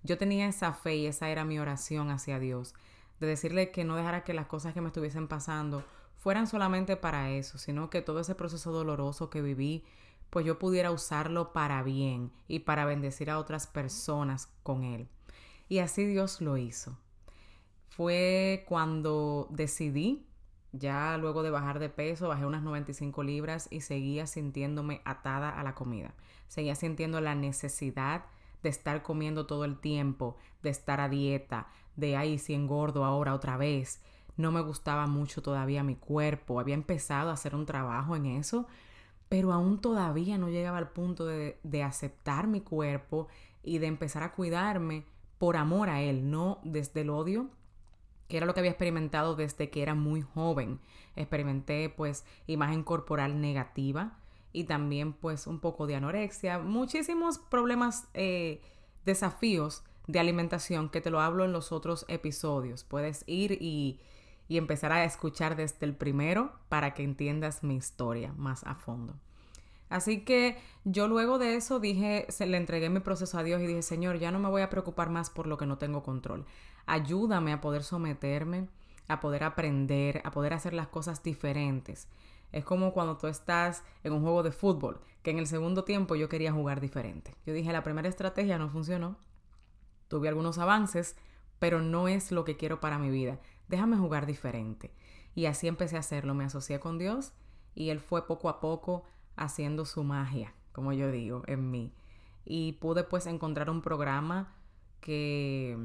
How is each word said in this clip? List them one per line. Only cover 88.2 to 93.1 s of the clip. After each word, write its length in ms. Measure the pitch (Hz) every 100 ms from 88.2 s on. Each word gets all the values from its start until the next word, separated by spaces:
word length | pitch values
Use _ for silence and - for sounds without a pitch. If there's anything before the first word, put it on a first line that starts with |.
| 185 185 202 170
no 100 | 151
funcionó, 480 | 156 156 180 170 196 - - - - - - - - -
tuve 180 | 156 156
algunos 300 | 151 165 165
avances, 580 | 175 214 202 175 170 - - - - -
pero 220 | 170 165
no 280 | 160 170 180
es 240 | 196 190
lo 100 | 175
que 140 | 156 147
quiero 240 | 156 160
para 180 | 156 147
mi 100 |
vida. 300 | 139